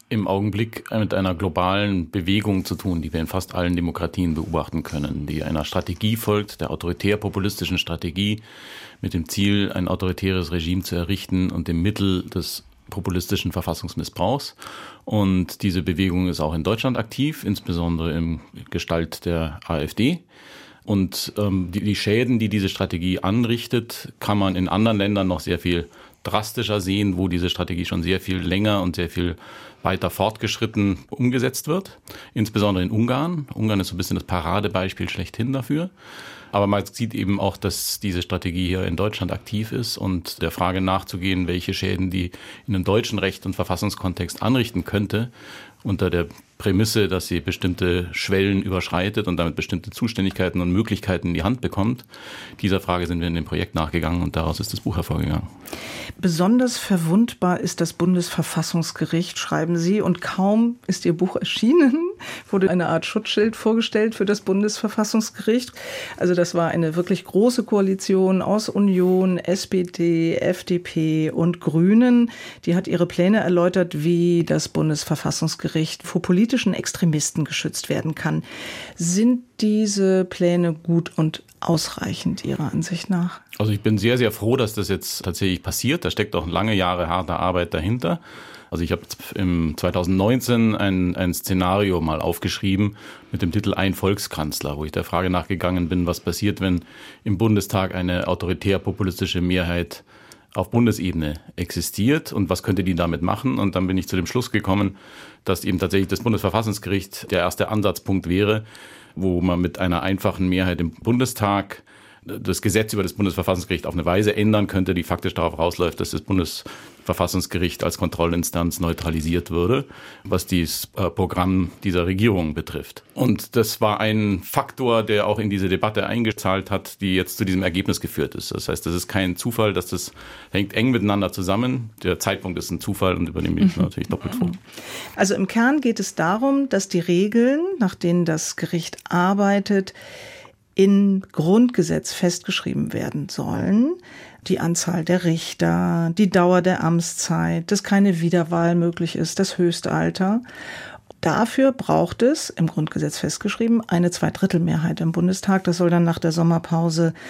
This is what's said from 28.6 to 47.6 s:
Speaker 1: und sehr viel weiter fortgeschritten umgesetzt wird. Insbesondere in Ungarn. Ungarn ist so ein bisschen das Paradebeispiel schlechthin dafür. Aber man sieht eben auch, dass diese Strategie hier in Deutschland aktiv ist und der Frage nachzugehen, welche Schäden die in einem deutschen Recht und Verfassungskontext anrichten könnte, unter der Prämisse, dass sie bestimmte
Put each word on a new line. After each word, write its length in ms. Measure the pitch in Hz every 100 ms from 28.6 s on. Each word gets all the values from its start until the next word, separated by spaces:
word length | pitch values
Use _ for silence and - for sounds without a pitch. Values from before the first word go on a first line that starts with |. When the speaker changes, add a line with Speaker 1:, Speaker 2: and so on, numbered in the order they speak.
| 107 101
Speaker 1:
und 140 | 92 82
sehr 160 | 87
viel 240 | - 87 87 - - - -
weiter 260 | 87 92 90
fortgeschritten 880 | - 101 110 104 - 113 110 101 90 -
umgesetzt 560 | - 123 123 113 - -
wird. 320 | 180 - - - - -
Insbesondere 500 | - 107 110 104 92
in 60 | 90
Ungarn. 580 | 107 120 127 165 170 135
Ungarn 260 | 110 110 101
ist 100 | 90
so 60 | 87
ein 20 |
bisschen 180 | - 92
das 80 |
Paradebeispiel 840 | - 90 80 98 101 92 92 - 92
schlechthin 460 | - 90 - 120
dafür. 380 | 135 120 147 180 - - - - - -
Aber 140 | 101 101
man 180 | 101 92
sieht 280 | - 110
eben 260 | 104 98 101
auch, 180 | 98 -
dass 420 | - - - -
diese 240 | 104 87
Strategie 440 | - 92 92 87 90
hier 180 | 92 95
in 100 | 85
Deutschland 360 | 104 - 90
aktiv 400 | 107 - 104 110
ist 260 | - 117 -
und 440 | 98 87 - -
der 80 | 82
Frage 320 | - 90 92
nachzugehen, 640 | 92 92 - 92 95 92 87
welche 300 | 90 95 95
Schäden 340 | 95 95 95
die 220 | 92 92 - - - -
in 60 |
einem 120 | 95 87
deutschen 340 | 107 - 101
Recht 260 | 95 - 101
und 100 | -
Verfassungskontext 840 | 90 90 104 - 95 87 87 -
anrichten 420 | 107 131 110 92
könnte, 480 | - 104 98 104 123 - - - - _
unter 260 | - 95 92
der 160 | 85 85 - - -
Prämisse, 500 | 101 92 110 113 95
dass 180 | 92 -
sie 140 | 87
bestimmte 640 | 95 -